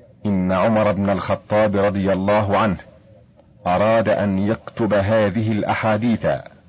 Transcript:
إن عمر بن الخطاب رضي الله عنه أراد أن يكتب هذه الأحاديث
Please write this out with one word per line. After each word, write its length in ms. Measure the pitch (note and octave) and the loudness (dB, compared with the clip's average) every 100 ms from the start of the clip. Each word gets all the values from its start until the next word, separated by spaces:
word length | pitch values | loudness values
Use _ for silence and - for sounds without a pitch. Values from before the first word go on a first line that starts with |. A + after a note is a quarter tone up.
| - - G#2+ | -20 -8 -4
إن 260 | F#2+ F#2 | -2 0
عمر 400 | F#2 A2 G#2+ G#2 | 2 2 2 2
بن 180 | F#2+ G2+ | 0 0
الخطاب 680 | F#2+ - F#2+ - G#2+ G#2+ G2+ | -2 -2 -6 -2 0 2 2
رضي 380 | G2+ G2 F#2+ | 0 0 0
الله 440 | F#2 G2 G#2+ G2+ G2 | 0 0 0 2 0
عنه 200 | G#2+ E2+ - - - - _ _ _ - F2+ | 0 -2 -8 -20 -20 -20 _ _ _ -8 -2
أراد 420 | F2+ G#2+ A2+ G2+ | 0 2 2 2
أن 280 | - G2+ F#2+ | 0 0 -2
يكتب 560 | G2+ A#2 - - A2 | -2 -4 -8 -4 0
هذه 580 | G2+ G2 A2 G2+ G#2+ A2 | 0 2 2 2 0 -2
الأحاديث 760 | G#2+ G2 G#2+ A2+ G#2+ A#2+ G#2+ D#2+ C#2 - - | -2 -2 -2 -2 0 0 0 -2 -4 -8 -20